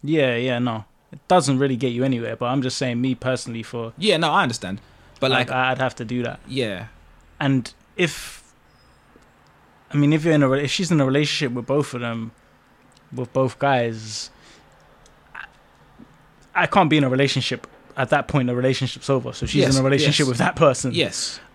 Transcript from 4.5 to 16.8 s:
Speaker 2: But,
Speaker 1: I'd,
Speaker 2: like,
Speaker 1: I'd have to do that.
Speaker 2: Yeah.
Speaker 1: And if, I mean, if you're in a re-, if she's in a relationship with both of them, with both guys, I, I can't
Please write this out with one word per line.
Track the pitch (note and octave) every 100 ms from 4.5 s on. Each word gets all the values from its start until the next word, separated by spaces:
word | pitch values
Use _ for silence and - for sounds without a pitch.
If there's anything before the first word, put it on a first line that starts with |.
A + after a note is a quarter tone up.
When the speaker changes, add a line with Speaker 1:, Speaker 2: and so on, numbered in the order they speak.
| A2+ F#2 G2+ - - - -
Speaker 2:
But, | C3
Speaker 1:
I'd, | C3 B2+
Speaker 2:
like, |
Speaker 1:
I'd | B2+ B2+ C3
have | C3 -
to |
do | A2+ B2
that. | A#2+ - -
Speaker 2:
Yeah. | C3+ A2+ F#2 A2 - - - - -
Speaker 1:
And | C#3 C3+ A2+ - _ -
if, | E3+ - - - - _ _ _ _ _ _ - _ _ _ _ _ _ _
I | C#3+
mean, | D3
if | D#3
you're | E3
in | D3+
a | C#3
re-, | C3+
if | C#3+
she's | - E3+
in | E3
a | C3
relationship | C#3 D3 - C3+
with | B2 A2+
both | C#3 C#3+
of | B2
them, | A#2+ A2+ A2+ - _ _ _ _ _ _ _
with | B2 B2
both | B2+ C3 -
guys, | C#3 B2+ A#2 A2+ A2 A2 - - - - _ _ _ - - _ _
I, | - - _ _ _ _ _ - _ _ _ _
I | F#3 F3
can't | G3+